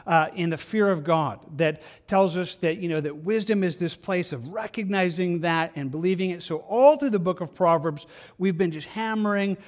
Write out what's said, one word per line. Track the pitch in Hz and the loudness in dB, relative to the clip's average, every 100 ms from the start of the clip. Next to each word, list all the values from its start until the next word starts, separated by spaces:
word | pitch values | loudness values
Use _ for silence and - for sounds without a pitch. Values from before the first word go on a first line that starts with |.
| - | 2
uh, | 165 156 | 2 2
in | 185 170 | -2 -2
the | 156 | -4
fear | - 214 202 | -4 2 2
of | 175 | 2
God, | 151 160 139 98 - 147 | 2 0 0 -6 -10 0
that | 160 151 - - - | 0 0 -12 -20 -2
tells | 196 190 175 | 2 2 0
us | 175 - | -6 -2
that, | 165 165 | -2 -2
you | 175 | -2
know, | 156 | -2
that | 147 151 | -4 -6
wisdom | 170 220 202 208 | -2 -2 0 0
is | 180 - | 0 -2
this | 170 | -4
place | - - 180 - | -4 -4 -4 -4
of | 135 127 | -8 -8
recognizing | 214 220 240 196 196 180 170 180 170 | -8 -8 -6 -2 2 2 0 -2 0
that | 170 165 165 147 | 0 0 0 -4
and | 135 | -6
believing | 151 180 185 185 | -2 0 0 -2
it. | 170 | -4
So | - 156 | -6 -8
all | - 226 277 302 | -2 6 6 6
through | 285 | 2
the | 202 | 0
book | 175 - | 0 -2
of | 170 | -8
Proverbs, | - 175 165 160 147 - - - - | 2 4 4 2 -4 -12 -20 -20 -2
we've | 190 170 | 0 2
been | 180 | -2
just | 156 - | -2 -10
hammering | 214 220 220 208 202 196 185 | -6 -4 0 0 0 0 -4